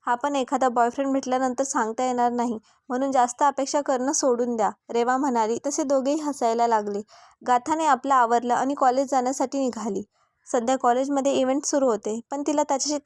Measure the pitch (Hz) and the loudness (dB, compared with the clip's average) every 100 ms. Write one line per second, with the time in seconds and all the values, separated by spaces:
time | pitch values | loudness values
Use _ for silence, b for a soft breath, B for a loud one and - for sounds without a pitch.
0 | - 240 285 285 247 262 262 240 233 240 | -2 -2 0 -2 -2 0 2 2 0 0
1 | 277 269 262 254 262 247 269 - 220 226 | -2 -2 -2 -2 -2 -2 -4 -2 -2 -2
2 | 254 247 240 240 240 220 b b - 254 | -2 0 0 0 -4 -6 b b -8 -4
3 | 277 269 247 - 285 269 269 294 285 254 | 0 2 0 2 0 2 -2 -2 0 0
4 | 262 302 277 240 247 233 202 - - 233 | 0 0 0 0 0 0 -2 -4 -6 -2
5 | 233 262 285 233 220 233 277 285 277 277 | 0 0 0 0 0 -2 -4 -4 0 0
6 | 262 302 302 277 240 226 233 226 208 202 | 2 -2 -2 -2 0 2 2 2 0 -6
7 | 214 B B B - 247 247 311 311 254 | -10 B B B 0 0 2 0 2 2
8 | 277 269 233 240 240 240 262 285 262 254 | 2 2 4 2 2 0 0 2 2 2
9 | 269 269 254 - 262 277 262 226 220 196 | 0 0 0 -2 -2 0 -2 -2 -6 -6
10 | 208 _ _ _ - 262 226 262 247 240 | -8 _ _ _ -4 -2 0 2 2 0
11 | 277 277 269 262 254 277 277 294 269 214 | 0 0 0 0 0 0 0 0 2 0
12 | 214 226 - 285 294 294 294 269 285 294 | -4 -8 -8 -6 -2 0 0 -2 -2 -4